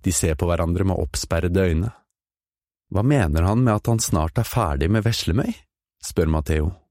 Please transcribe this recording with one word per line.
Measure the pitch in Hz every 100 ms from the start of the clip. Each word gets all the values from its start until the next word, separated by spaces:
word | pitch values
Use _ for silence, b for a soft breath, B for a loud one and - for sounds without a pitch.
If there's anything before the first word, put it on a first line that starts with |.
De | -
ser | 87 87 78
på | 87
hverandre | 85 85 85 98
med | 90
oppsperrede | - - - 85 90 90 92
øyne. | 80 104 - _ _ _ _ _ _ _ _ _
"Hva | 92
mener | 120 143 87 76 87
han | 113 127
med |
at | 104 -
han | 110
snart | - 92 80 -
er | 113
ferdig | - 95 71 82
med | 110 107
Veslemøy?" | 117 - 92 247 226 _ _ _ _
spør | - - 82
Matteo. | 78 73 76 76 90 _